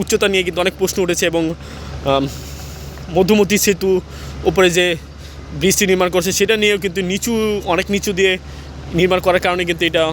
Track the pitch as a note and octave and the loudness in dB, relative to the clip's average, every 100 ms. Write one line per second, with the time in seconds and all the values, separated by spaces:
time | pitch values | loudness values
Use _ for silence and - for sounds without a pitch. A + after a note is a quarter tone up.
0 | G3 G#3+ G#3 F#3+ F3+ F3 F3+ - F#3+ - | -2 2 2 2 0 0 -2 0 -2 0
1 | F3+ E3+ F3 E3 D#3+ E3 - - - - | -2 0 0 0 -2 -4 -10 -14 -12 -6
2 | C#3 C#3 C#3 - - - - - - - | 0 2 0 -6 -12 -12 -12 -12 -14 -14
3 | - E3 F#3 G#3+ G3 G#3 - F#3+ F#3+ F#3 | -4 0 4 4 4 4 2 2 2 0
4 | - - - - F#3 E3+ F#3 E3+ F3+ D#3+ | -2 -10 -12 -4 0 4 4 4 2 0
5 | - - - - - D3 E3+ F3+ G3 F#3 | -6 -18 -18 -16 -12 -2 2 2 2 2
6 | F3+ F3+ F3 - G3 A3 G#3 G3+ G3 F#3+ | 2 2 0 0 2 4 2 2 0 -2
7 | F3+ G3 - A3+ G#3+ G#3 F#3 F3 F#3+ G3+ | -2 -2 -2 0 0 -2 0 -2 0 -2
8 | G3 F#3 F#3+ F#3 - - - - - E3+ | -2 0 2 0 -6 -14 -14 -14 -6 0
9 | F3+ F#3 F3+ F3+ F#3 F3+ F3 E3+ E3+ E3+ | 2 4 2 2 2 0 -2 0 0 2
10 | D#3+ | 0